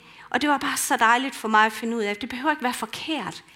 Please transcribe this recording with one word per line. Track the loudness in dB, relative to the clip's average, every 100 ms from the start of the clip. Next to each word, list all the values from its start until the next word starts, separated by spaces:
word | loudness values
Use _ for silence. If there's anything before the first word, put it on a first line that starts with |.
| -20 -20 -6
Og | -2
det | 2
var | 0
bare | 0 -4
så | 0 4
dejligt | 4 4 2
for | -6 2
mig | 4 4
at |
finde | 2 -4 -2
ud |
af, | -2
at | -4
det | -6
behøver | -4 -2
ikke | 0
være | -2
forkert. | -4 -8 -8 -6 -6 -6 -10 -16